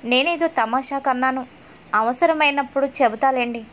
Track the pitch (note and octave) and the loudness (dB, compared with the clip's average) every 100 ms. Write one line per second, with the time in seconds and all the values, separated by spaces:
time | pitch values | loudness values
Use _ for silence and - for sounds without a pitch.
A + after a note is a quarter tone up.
0 | A#3 B3 D4+ E4+ E4 E4 A#3 B3 C4 C#4 | 0 0 2 0 0 0 0 -2 -2 -4
1 | C4+ B3 C4 C4 B3+ - - - - G#3+ | -2 0 0 -2 -8 -18 -20 -20 -4 0
2 | A3+ B3 E4 D#4 D4 C#4 C4+ C#4 C4+ - | 0 2 0 2 2 0 -2 -2 -2 2
3 | B3+ A3 C4+ C4 A#3+ A#3 A3 | 0 2 0 0 -2 -6 -12